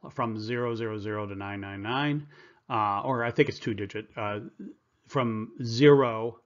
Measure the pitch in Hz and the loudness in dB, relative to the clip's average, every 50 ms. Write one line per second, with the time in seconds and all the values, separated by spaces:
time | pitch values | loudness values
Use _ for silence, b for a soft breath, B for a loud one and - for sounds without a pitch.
0 | - 139 - - 123 117 110 107 107 107 123 120 120 120 117 110 117 113 110 107 | -18 -14 -4 -4 -2 -2 -2 -4 -4 -4 -4 -2 -2 -2 -2 -2 -4 -4 -4 -4
1 | 101 107 107 107 107 98 98 98 98 101 101 101 101 98 98 98 98 107 123 131 | -4 -4 -4 -4 -4 -6 -6 -8 -8 -8 -8 -8 -8 -8 -8 -8 -6 -4 -2 0
2 | 143 147 147 151 147 B B B B B B B B _ 127 113 107 104 101 101 | 0 0 0 -2 -4 B B B B B B B B _ 0 0 2 2 2 0
3 | - 135 135 120 117 117 117 - 147 117 110 - - 123 110 98 101 101 - 107 | 0 -2 -2 0 0 -2 2 2 2 2 2 -6 -4 -6 -4 -4 -6 -8 -8 -10
4 | 110 - - - 110 104 104 104 104 - - _ 98 - - _ _ _ _ _ | -12 -12 -10 -6 -6 -4 -4 -6 -8 -10 -14 _ -16 -16 -16 _ _ _ _ _
5 | _ - - 143 123 117 113 110 110 - - - 127 117 113 113 139 147 143 139 | _ -4 -2 0 0 0 -2 -4 -6 -8 -10 -8 -6 -4 2 8 10 10 10 10
6 | 135 123 113 110 113 120 117 - _ | 8 2 0 -2 -4 -6 -8 -10 _